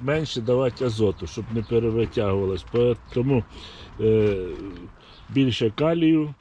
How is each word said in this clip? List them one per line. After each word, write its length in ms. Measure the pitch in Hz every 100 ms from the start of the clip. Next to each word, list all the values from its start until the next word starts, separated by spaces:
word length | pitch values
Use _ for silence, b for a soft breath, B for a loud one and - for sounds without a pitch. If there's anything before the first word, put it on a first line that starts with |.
менше 380 | 127 156 151 127
давати 440 | 113 123 131 -
азоту, 420 | 127 110 107 90 78
щоб 180 | - 110
не 100 | 113
перевитягувалось. 1040 | 107 117 113 110 107 - 101 98 95 95 - 120 120 117 -
Тому, 300 | 123 131 131 - B B B B -
е, 460 | 110 110 104 98 90 73 98 92 90 - B B -
більше 420 | 110 135 110 113
калію, 640 | - 151 170 160 160 151 143